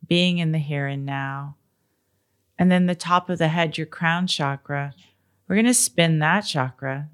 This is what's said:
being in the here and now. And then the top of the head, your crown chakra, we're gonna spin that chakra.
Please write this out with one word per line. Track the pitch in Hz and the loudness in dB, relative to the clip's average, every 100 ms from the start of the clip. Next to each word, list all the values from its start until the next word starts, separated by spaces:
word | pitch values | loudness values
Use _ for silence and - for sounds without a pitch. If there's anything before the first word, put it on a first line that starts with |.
| - | 0
being | 175 180 175 | 2 2 2
in | 160 | 0
the | 156 | 0
here | 143 143 139 | -2 -4 -4
and | 139 | -6
now. | 139 139 135 139 143 143 _ _ _ _ _ _ _ _ _ - | -6 -6 -6 -8 -10 -14 _ _ _ _ _ _ _ _ _ 0
And | 180 | 4
then | 180 180 | 4 2
the | |
top | 175 - 180 180 | 0 0 0 0
of | 175 | 0
the | 160 | 0
head, | 170 165 160 | 2 -2 -2
your | 156 | -10
crown | - 165 170 180 | -2 0 0 -2
chakra, | - 143 139 - 143 143 - - _ _ _ - | -2 -2 -4 -6 -6 -6 -10 -20 _ _ _ -4
we're | 190 | 2
gonna | 233 | 4
spin | 240 - - 165 156 | 2 0 2 2 4
that | 151 190 | 2 2
chakra. | - 147 131 - 135 135 151 | 0 -2 -2 -4 -8 -6 -8